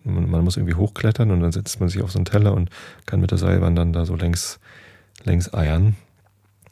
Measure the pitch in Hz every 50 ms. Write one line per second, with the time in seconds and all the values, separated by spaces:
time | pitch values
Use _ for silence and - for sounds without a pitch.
0 | - - 92 90 87 87 85 82 85 87 - - 98 87 82 87 101 104 - -
1 | - 110 110 - 113 107 92 85 85 85 82 - 104 - - - 92 87 90 92
2 | - 92 92 98 90 - - 107 104 101 98 95 87 92 - - - - - -
3 | _ - 98 95 92 92 95 87 90 92 92 92 90 87 85 85 85 85 82 85
4 | 82 82 82 82 87 85 85 85 - - - - _ - - - - - - _
5 | _ _ _ - - - 90 85 87 - - - 80 76 78 82 95 110 101 -
6 | - _ _ _ _ _ _ _ _ _ _ _ _ -